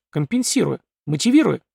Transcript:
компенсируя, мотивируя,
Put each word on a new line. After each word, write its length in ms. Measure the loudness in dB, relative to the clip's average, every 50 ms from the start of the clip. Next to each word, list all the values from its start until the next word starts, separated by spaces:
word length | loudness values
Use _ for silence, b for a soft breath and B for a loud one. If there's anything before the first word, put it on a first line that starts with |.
| _ _
компенсируя, 720 | -4 -4 -4 -2 -2 -4 -2 -2 -2 0 0 -2 -4 -8 -10 _ _ _ _
мотивируя, 560 | -6 -6 -2 0 4 4 4 4 4 0 -4 -8 _